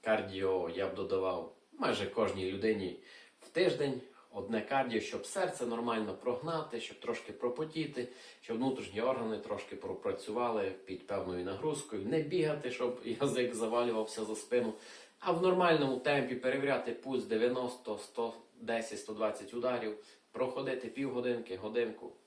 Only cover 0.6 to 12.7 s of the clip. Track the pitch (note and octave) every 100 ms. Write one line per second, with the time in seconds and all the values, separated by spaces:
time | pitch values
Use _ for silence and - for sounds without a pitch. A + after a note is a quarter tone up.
0.6 | E2+ F#2 G2 F#2+ F#2+ F#2+ F#2+ F2+ E2 -
1.6 | _ - D#3+ G2+ G2 - G2+ F#2+ F#2 G2
2.6 | A2 G2+ F#2 - - - - _ - E3
3.6 | F3+ - C#3 B2 - - - - G2 A2
4.6 | - C3+ B2 A2 - - - G3 F#3 -
5.6 | A#2+ A#2 A#2 A2+ G#2 F#2+ B2 - D#3+ D#3+
6.6 | - A#2 - - - A#2 - - B2 B2+
7.6 | D#3 D#3+ D#3 B2 A#2+ - - - - A2+
8.6 | C3 - G2 G2+ B2 B2+ A2 G#2 - G2+
9.6 | - F#2+ F#2+ F#2+ - - - A2+ A#2+ G#2+
10.6 | F#2+ F#2 - F2+ - G2 F#2 F2+ F2+ G2
11.6 | D#3 C#3+ - G#2+ G2 D#3 D3 F3+ D#3 D3
12.6 | B2+